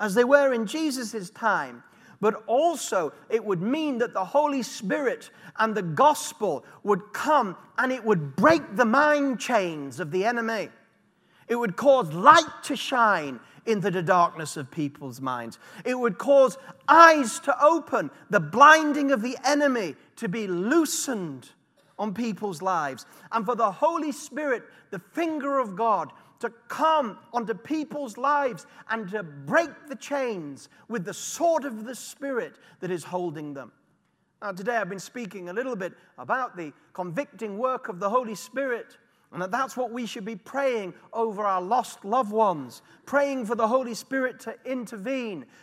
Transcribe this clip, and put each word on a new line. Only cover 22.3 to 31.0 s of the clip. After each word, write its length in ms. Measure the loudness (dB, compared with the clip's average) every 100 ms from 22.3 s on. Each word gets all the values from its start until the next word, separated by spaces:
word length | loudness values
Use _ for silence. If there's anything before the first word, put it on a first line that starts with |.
| -4 -6 -4
lives, 420 | -2 -2 -2 -8 -16 -20 -6
and 140 | -4
for 100 | -2
the 160 | 0 0
Holy 400 | 2 0 0 -4
Spirit, 520 | -6 -8 -6 -2 -2 -6 -20 -14
the 80 | -14
finger 600 | -10 -6 -4 -4 -2 -2
of 180 | -2 -2
God, 360 | 0 0 -2 -12 -20 -10
to 100 | -10 -10 -12
come 500 | 0 2 2 0 -6 -8
onto 180 | -6 -4
people's 640 | -8 -6 -6 -6 -8 -10 -4
lives 480 | 0 2 0 -4 -16 -16 -8
and 220 | -8 -6
to 120 | -8
break 480 | -10 -12 0 0 0 -4 -16
the 80 | -14
chains 760 | -6 -4 -4 -6 -8 -14 -20 _ -8
with 160 | -6